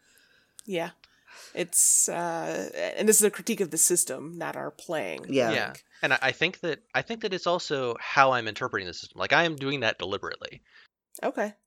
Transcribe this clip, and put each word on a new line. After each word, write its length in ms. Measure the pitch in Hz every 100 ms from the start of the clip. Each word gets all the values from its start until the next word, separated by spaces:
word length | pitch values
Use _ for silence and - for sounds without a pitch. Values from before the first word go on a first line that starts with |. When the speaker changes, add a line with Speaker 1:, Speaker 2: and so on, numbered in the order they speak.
| _ _ _ _ _ - -
Speaker 1:
Yeah. 240 | 175 175 - _ _ _ - - -
It's, 540 | 170 - - - -
uh, 600 | 170 170 165 160 - - - 87 -
and 100 | 214
this 100 | 208
is 60 |
a 80 | 208
critique 300 | - 180 202
of 100 | 175
the 60 | 160
system, 600 | - 175 - 131 143 170
not 180 | - -
our 120 | 139
playing. 580 | - - 156 95 73 -
Speaker 2:
Yeah. 220 | 135 117
Speaker 3:
Yeah. 220 | 120 107 - - -
And 120 | 151
I, 60 | 131
I 100 | 131
think 280 | - 165 -
that, 200 | 170 139 _
I 80 | 127
think 200 | - 226
that 120 | 214
it's 140 | 185 175
also 480 | 175 - 139 123 113
how 320 | - 147 135
I'm 140 | 127 110
interpreting 400 | 101 127 107 92
the 60 |
system. 260 | - - -
Like, 140 | 98
I 100 | 147 170
am 100 | 147
doing 240 | 135 139
that 180 | 110 -
deliberately. 640 | 90 98 82 - - - _ - - _ _ -
Speaker 1:
Okay. 300 | 240 - 214 -